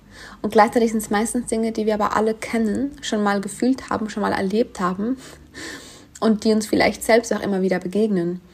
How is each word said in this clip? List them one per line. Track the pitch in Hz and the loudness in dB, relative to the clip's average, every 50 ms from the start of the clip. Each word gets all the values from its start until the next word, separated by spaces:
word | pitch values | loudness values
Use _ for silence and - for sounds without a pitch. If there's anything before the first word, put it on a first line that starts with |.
| - - - - - - - - - | -20 -20 -20 -20 -20 -20 -12 -8 -4
Und | 214 208 | 2 4
gleichzeitig | 220 208 233 - 240 226 233 226 | 4 6 6 4 2 2 2 2
sind | 220 214 | 0 -2
es | - | 0
meistens | 214 208 226 226 - 247 240 | 0 0 0 0 -2 -4 -4
Dinge, | - - 226 226 226 220 | -2 -2 -2 -2 -2 -2
die | 226 214 | -2 0
wir | 214 214 | 0 0
aber | 208 208 196 - | 0 0 0 0
alle | - 214 220 220 | 0 0 0 0
kennen, | 220 - - - 226 226 208 202 214 262 285 285 - - | -2 -4 -4 -2 0 0 0 0 0 -2 -4 -6 -8 -8
schon | - 233 214 208 | -4 -2 0 0
mal | 202 202 202 | 0 0 0
gefühlt | 196 202 - - 240 247 262 262 - - | -2 -6 -4 0 2 2 0 0 -2 -4
haben, | - 214 220 208 | -4 -4 -4 -4
schon | - 214 196 | -4 -2 -2
mal | 196 196 | -2 0
erlebt | - 196 190 202 220 247 - - - | 0 -2 0 2 0 0 0 -2 -4
haben | 190 180 185 190 202 233 262 262 - - - - - - - - - - - - - - - - - - - - | -2 -2 -2 -2 -2 -4 -4 -6 -8 -16 -20 -20 -20 -20 -18 -16 -14 -14 -14 -16 -18 -20 -20 -20 -20 -20 -6 0
und | - 220 220 208 - | 2 2 2 2 2
die | 226 214 | 2 2
uns | 214 208 | 2 0
vielleicht | - - - - - 214 - - | 0 2 2 2 2 0 0 0
selbst | - 220 240 233 - 214 | 4 4 4 4 2 -2
auch | 208 - | -2 -2
immer | 202 196 185 185 | -2 0 0 0
wieder | 185 180 180 | 0 0 -2
begegnen. | - 180 185 202 220 214 202 180 170 175 180 180 - - | -2 -2 0 0 2 2 2 2 0 0 -4 -6 -10 -16